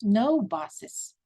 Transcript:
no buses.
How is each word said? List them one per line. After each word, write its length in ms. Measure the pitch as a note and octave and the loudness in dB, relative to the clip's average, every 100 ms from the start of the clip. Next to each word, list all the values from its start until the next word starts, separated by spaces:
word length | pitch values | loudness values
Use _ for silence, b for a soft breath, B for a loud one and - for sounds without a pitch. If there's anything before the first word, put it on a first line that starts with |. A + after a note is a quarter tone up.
no 380 | G#3 G#3 C4 D#4+ | 2 4 4 2
buses. 760 | G3 D#3+ D3+ - - - - _ | 0 -4 -8 -12 -16 -14 -16 _